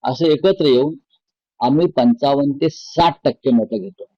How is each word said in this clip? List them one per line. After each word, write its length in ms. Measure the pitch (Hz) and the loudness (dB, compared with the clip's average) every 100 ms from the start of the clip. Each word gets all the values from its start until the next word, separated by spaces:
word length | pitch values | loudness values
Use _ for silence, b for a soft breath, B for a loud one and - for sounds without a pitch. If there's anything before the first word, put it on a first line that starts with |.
असे 280 | - 131 165 | -6 -2 0
एकत्र 340 | 151 190 190 151 | 2 0 0 2
येऊन 280 | 123 143 165 _ _ _ _ _ _ | 2 0 -6 _ _ _ _ _ _
आम्ही 280 | 123 147 175 | 0 0 0
पंचावन्न 680 | - 120 120 139 143 143 139 | 2 2 2 0 0 -2 -2
ते 80 | 160 | -4
साठ 540 | - - 165 170 - | -6 -8 0 0 0
टक्के 280 | 143 - 135 | -4 -2 0
मतं 300 | 120 107 110 | 0 0 -6
घेतो. 220 | 95 _ - | -10 _ -20